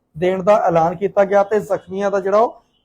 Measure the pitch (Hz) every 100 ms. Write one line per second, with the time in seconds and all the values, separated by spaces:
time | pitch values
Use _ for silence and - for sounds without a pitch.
0 | _ 151 175 190 185 214 - 165 165 180
1 | 196 208 196 202 196 214 165 185 - 190
2 | 202 196 190 208 247 - _ _